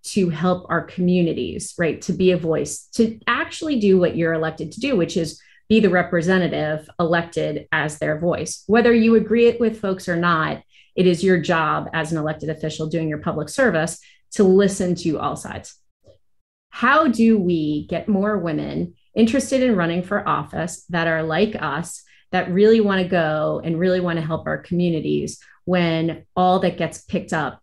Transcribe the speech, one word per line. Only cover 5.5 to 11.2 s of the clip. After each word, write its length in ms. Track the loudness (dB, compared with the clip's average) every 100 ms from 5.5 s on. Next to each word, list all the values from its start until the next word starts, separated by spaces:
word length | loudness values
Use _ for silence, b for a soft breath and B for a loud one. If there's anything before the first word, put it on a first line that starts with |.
| b b
be 80 | 4
the 100 | 4
representative 1000 | 2 0 0 2 2 2 -2 -4 -6 -8 -4
elected 680 | 0 0 -2 -4 -4 -4 -4
as 300 | -2 -2 -4
their 180 | -4 -2
voice. 460 | -2 -2 -4 -8 0
Whether 260 | 4 6
you 220 | 6 6
agree 320 | 4 4 4 4
it 140 | 4
with 200 | 0 -2
folks 280 | -4 -4 -4
or 80 | 0
not, 460 | 2 0 -2 -6 -12 b b 2
it 100 | 2
is 160 | 4